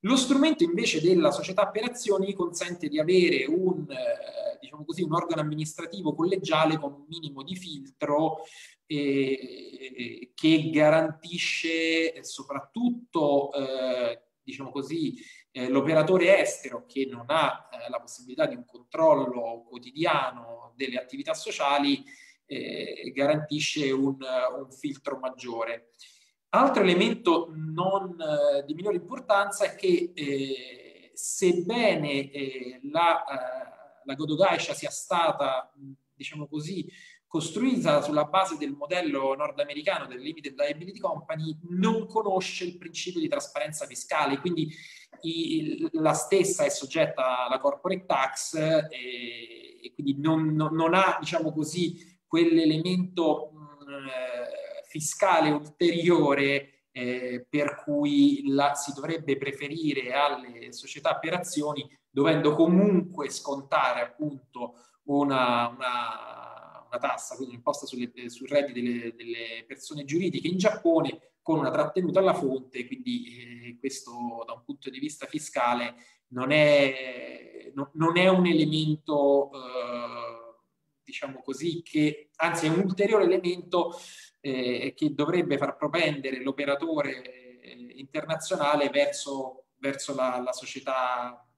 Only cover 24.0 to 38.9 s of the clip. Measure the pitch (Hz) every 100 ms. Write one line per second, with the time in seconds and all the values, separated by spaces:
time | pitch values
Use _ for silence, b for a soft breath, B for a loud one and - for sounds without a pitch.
24 | 135 135 131 127 127 127 135 - 147 135
25 | - 131 131 123 123 117 117 117 _ b
26 | b b b _ _ 208 269 247 190 175
27 | 220 - - 165 170 156 156 156 185 196
28 | 185 170 156 151 147 139 143 156 202 180
29 | - 254 - 202 202 - 202 - 190 175
30 | 175 - 143 139 135 131 127 123 - -
31 | - - - - 185 175 175 240 220 165
32 | 147 139 139 143 135 131 123 127 135 151
33 | 170 165 - 135 127 131 127 - - _
34 | - 135 156 151 190 170 - 143 147 -
35 | - 180 165 151 143 131 - 143 139 135
36 | _ _ 139 151 147 151 151 190 - B
37 | B B _ 160 156 208 262 240 165 147
38 | 143 151 147 185 190 156 143 139 147